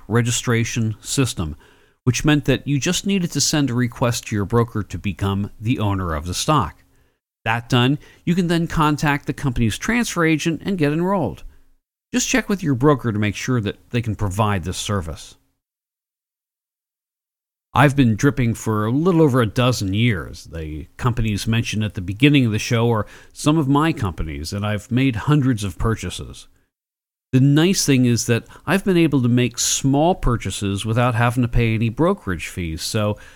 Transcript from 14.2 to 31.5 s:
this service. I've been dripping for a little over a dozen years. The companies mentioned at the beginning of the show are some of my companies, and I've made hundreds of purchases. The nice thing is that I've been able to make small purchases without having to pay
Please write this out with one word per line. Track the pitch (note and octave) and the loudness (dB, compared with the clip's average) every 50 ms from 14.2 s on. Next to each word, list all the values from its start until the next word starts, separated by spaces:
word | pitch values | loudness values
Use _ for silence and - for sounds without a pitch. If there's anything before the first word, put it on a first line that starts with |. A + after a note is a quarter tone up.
| G#2+ F#2+ F2+ G#2 A2 G#2 G#2 F#2+ D#2 | -4 -4 0 0 0 2 0 -2 -2
this | F#2 F#2 | -4 -6
service. | - - - G#2 G2 D#2+ D#2 D2 - - - - _ _ _ _ _ _ _ _ _ _ _ _ _ _ _ _ _ _ _ _ _ _ _ _ _ _ _ _ _ _ _ _ _ _ _ _ _ _ _ _ _ _ _ _ _ _ _ - | -6 -4 -4 -4 -4 -4 -6 -10 -12 -16 -20 -20 _ _ _ _ _ _ _ _ _ _ _ _ _ _ _ _ _ _ _ _ _ _ _ _ _ _ _ _ _ _ _ _ _ _ _ _ _ _ _ _ _ _ _ _ _ _ _ 2
I've | - C#3 D3 C3 | 4 4 4 6
been | C#3+ C3 A2+ G#2+ | 4 4 4 4
dripping | F2+ C#3 C#3+ - - B2 A#2 G#2+ | 4 2 2 2 2 0 0 0
for | - - A2+ A2 G#2+ G#2+ | -2 -2 -2 -2 0 0
a | A2 | 0
little | B2+ C#3+ E3 F#3+ F3 D#3+ | 0 0 2 2 4 6
over | D#3+ C#3+ A#2+ C3 | 4 6 6 2
a | A#2 | 0
dozen | G2+ - B2+ A#2+ B2+ A#2+ - G#2 F#2+ F#2+ | 0 0 0 2 2 2 0 -2 -2 0
years. | G#2+ A#2 B2 G2+ E2 C2 A#1 - - - | 2 2 2 0 -2 -6 -10 -14 -16 -18
The | - D#2 E2 D#2+ D#2 D#2 D2 C#2+ - _ | -14 -12 -10 -10 -10 -10 -12 -12 -14 _
companies | - - B2 A#2 - A2 A2 G#2 F#2 - | -4 -2 -2 0 0 -2 -2 -2 -2 -2
mentioned | A2 A2+ A2+ A#2 - - G#2+ G#2+ | -2 0 0 -2 -2 -4 -4 -4
at | G#2 - | -4 -6
the | G#2 | -8
beginning | F2+ F2+ G2 G#2+ C3+ D3 D3 C#3 B2 | -8 -8 -2 2 4 4 6 4 2
of | A2+ G#2 | 2 0
the | |
show | G#2+ - - A#2+ A2+ A#2 A#2+ | -2 -2 -2 0 0 2 2
are | A2+ G#2+ G#2 - - - - - _ | 0 0 -2 -6 -10 -20 -20 -20 _
some | - - D3+ D#3 | -4 0 0 2
of | E3 C#3+ | 2 2
my | C3 C#3+ C#3 D#3+ E3 | 2 2 2 2 0
companies, | - - A2 F#2 D#2+ - E2 D#2+ C#2+ C#2+ D#2 - G2 | -2 -2 -4 -4 -4 -4 -8 -6 -6 -8 -8 -6 -6
and | G2+ G#2 | -4 -4
I've | G#2 G#2+ G2+ - - | -4 -4 -6 -6 -2
made | A2+ B2+ C3+ C3+ A#2 | -2 0 0 0 0
hundreds | G#2 - - D3+ D3+ B2+ C3 B2 G2+ G2+ | -2 0 2 2 2 2 2 0 -2 -4
of | G2 - | -6 -6
purchases. | - - A2+ A2 - F#2+ F2+ - - C#2 A#1+ B1 - - - _ _ _ _ _ _ _ _ _ _ _ _ _ _ _ - - | -4 -2 -2 -2 -2 -4 -10 -10 -10 -14 -14 -16 -20 -20 -20 _ _ _ _ _ _ _ _ _ _ _ _ _ _ _ 0 2
The | C3 | 4
nice | C3+ C#3+ C#3+ D3+ E3 F#3+ F#3+ - - | 4 6 6 6 4 4 2 2 2
thing | D3 C#3 B2+ B2+ | 2 4 4 4
is | A#2+ A#2+ A2+ - | 4 2 2 2
that | - A#2 A2 - - - - - | 0 -2 -2 -2 -8 -20 -14 -4
I've | - E3+ G3 - | -2 -2 0 2
been | G3+ F3+ | 2 4
able | E3+ E3 D3+ D3 C3+ | 4 4 4 2 2
to | A#2+ | 2
make | A#2+ B2 B2 B2 A#2+ A#2 - | 4 2 2 2 0 -2 -4
small | - - - - - C#3 C3+ C#3+ D#3 F3 F#3+ | -4 -4 -4 -2 0 0 2 4 2 2 0
purchases | - - C3 A#2+ A2+ - G2 - - G#2 G2 G2 G2 G2 | 0 0 0 0 0 -2 -6 -6 -4 -4 -4 -4 -4 -4
without | A2 A2+ B2 A#2+ B2+ A#2 | -2 0 0 0 0 2
having | A2+ A#2+ B2 A#2+ C3 | 2 0 0 2 0
to | A#2+ | -2
pay | A#2 | 0